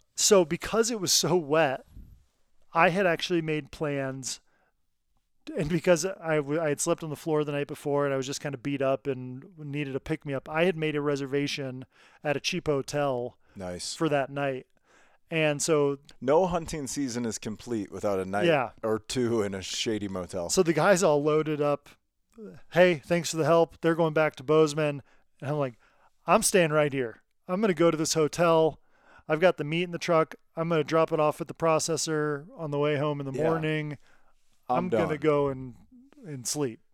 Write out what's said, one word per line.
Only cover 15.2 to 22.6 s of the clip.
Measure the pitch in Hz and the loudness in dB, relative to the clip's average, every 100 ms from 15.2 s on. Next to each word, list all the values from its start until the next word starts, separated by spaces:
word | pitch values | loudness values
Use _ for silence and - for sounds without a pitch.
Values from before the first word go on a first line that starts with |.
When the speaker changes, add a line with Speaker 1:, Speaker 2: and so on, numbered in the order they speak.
| _ | _
Speaker 1:
And | 165 156 147 | 0 0 0
so | - 151 143 139 - - | 2 2 2 0 -10 -6
Speaker 2:
No | 127 156 185 | 4 4 4
hunting | 175 156 160 131 | 0 -4 -8 -6
season | - 135 117 120 | -4 -4 -4 -6
is | 101 | -6
complete | 113 104 - 117 98 | -8 -10 -6 -6 -6
without | 92 104 95 | -4 -2 -2
a | 92 | -2
night | 101 170 | 0 2
Speaker 1:
Yeah. | 147 117 - | 2 0 -6
Speaker 2:
or | 113 110 | -2 -2
two | - 131 120 113 | -2 -2 0 0
in | 101 | 0
a | 95 | -4
shady | 90 - 120 107 101 | -8 -6 -4 -4 -4
motel. | 95 87 95 85 | -6 -8 -6 -2
Speaker 1:
So | - | 0
the | 170 | 2
guys | 151 175 185 | 2 4 4
all | 185 147 | 4 4
loaded | 151 151 151 147 | 2 0 0 -2
up. | 147 143 - _ _ _ _ - 98 147 | -2 -2 -6 _ _ _ _ -20 -20 -20